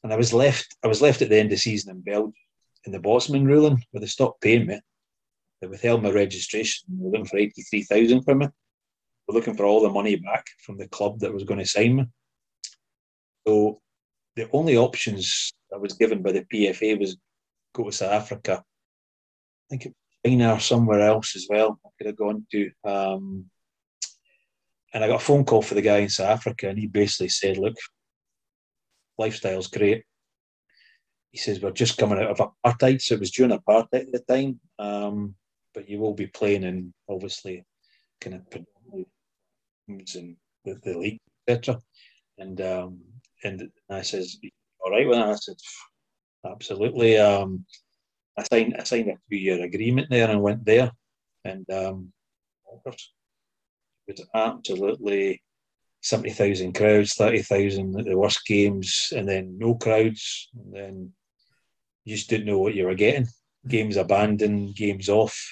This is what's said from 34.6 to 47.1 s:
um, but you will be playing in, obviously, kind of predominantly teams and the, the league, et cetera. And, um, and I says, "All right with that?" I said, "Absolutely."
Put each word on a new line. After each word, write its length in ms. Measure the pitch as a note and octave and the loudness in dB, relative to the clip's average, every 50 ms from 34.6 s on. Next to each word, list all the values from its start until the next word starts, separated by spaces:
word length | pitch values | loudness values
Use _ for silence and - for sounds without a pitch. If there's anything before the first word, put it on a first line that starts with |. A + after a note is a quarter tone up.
| _ _ _ - | _ _ _ -10
um, 580 | G#2 G#2 G#2 G2+ G#2 G#2 G#2 G#2 G2+ G2+ G2 _ _ _ _ _ _ _ _ | -8 -6 -4 -4 -4 -4 -4 -6 -6 -8 -12 _ _ _ _ _ _ _ _
but 140 | G#2+ G2 G2+ | -16 -12 -10
you 120 | G#2 G#2 | -6 -4
will 140 | A2 G#2+ G2+ | -4 -4 -2
be 120 | F#2+ G2 | -4 -8
playing 380 | F#2 _ - A2 G#2 G2+ G2 F#2+ | -8 _ -2 0 0 2 0 0
in, 280 | F2+ F#2 F#2 F2+ F2 _ _ _ - | -4 -6 -8 -10 -12 _ _ _ -10
obviously, 560 | G2 F#2 G2 F#2+ - - - G2 F#2 F2 F#2 _ _ _ _ _ _ _ _ _ _ _ | -10 -10 -8 -10 -12 -14 -12 -14 -14 -14 _ _ _ _ _ _ _ _ _ _ _ _
kind 140 | - - F#3 | -16 -16 -16
of 160 | F#3 F#3 _ | -16 _ _
predominantly 560 | - - - _ _ _ _ - G3+ F#3+ F#3 _ _ _ _ _ _ _ _ _ _ _ _ _ _ _ _ | -18 -18 -18 _ _ _ _ -18 -16 -16 -16 _ _ _ _ _ _ _ _ _ _ _ _ _ _ _ _
teams 300 | - G2+ F#2+ F#2 - - | -20 -20 -20 -18 -18 -18
and 200 | F2+ F2 F2 E2+ _ _ _ _ _ _ | -16 -18 -18 -20 _ _ _ _ _ _
the, 100 | D#2 D#2 - | -16 -16 -12
the 160 | _ - F2 E2+ | _ -10 -8 -6
league, 220 | F2+ G#2+ A2+ - _ _ _ _ _ | -8 -8 -10 -10 _ _ _ _ _
et 60 | - A#2+ A#2 A#2+ | -2 -2 -2 -2
cetera. 160 | - B2 A#2+ _ _ _ _ _ _ _ _ _ _ _ - | -6 -6 -6 _ _ _ _ _ _ _ _ _ _ _ -20
And, 220 | F#2 F#2+ F#2+ F#2+ | -16 -14 -10 -8
um, 400 | F#2 F#2 F#2 F#2 F#2 F#2 F#2 F2 - _ - - _ _ _ _ - | -6 -6 -6 -6 -8 -10 -16 -20 -20 _ -20 -20 _ _ _ _ -12
and 260 | G2+ G2 F#2 F2 - _ _ _ _ | -12 -10 -10 -14 -16 _ _ _ _
I 140 | G2 F#2+ | -12 -10
says, 360 | F#2+ - - F#2+ F#2 F#2 - _ - - _ _ _ _ _ _ | -8 -8 -8 -8 -8 -10 -12 _ -20 -20 _ _ _ _ _ _
"All 100 | F#2+ F#2+ | -6 0
right 160 | G2 A2+ B2+ | 2 2 4
with 120 | C3 A#2+ A#2 | 4 2 2
that?" 100 | A2 G#2 | 2 0
I 60 | G#2 | -2
said, 200 | G#2 - - F#2 _ - - - - - _ _ _ _ _ _ _ _ _ _ _ - | -4 -6 -16 -18 _ -20 -20 -20 -20 -20 _ _ _ _ _ _ _ _ _ _ _ -16
"Absolutely." 720 | F2+ - - - - G#2 G2 G#2+ A2+ - A#2+ A#2 A2+ | -16 -16 -14 -12 -10 -4 -2 -2 -2 0 2 4 6